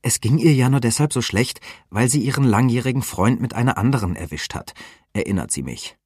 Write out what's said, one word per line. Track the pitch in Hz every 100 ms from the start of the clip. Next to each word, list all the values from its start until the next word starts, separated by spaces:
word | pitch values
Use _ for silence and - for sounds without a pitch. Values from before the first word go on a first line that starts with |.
„Es | 120 -
ging | 110 147
ihr | 127
ja | 135 127
nur | 135
deshalb | 117 - 151
so | 135
schlecht, | 117 98 127 - - - _
weil | 101 123
sie | 139
ihren | 123 139
langjährigen | 135 104 127 120 123 131
Freund | - - 101 127
mit | 123
einer | - 127 -
anderen | 113 135 98
erwischt | 82 85 76 -
hat“, | - - - - - _
erinnert | - - 98 65
sie | -
mich. | 65 60 - -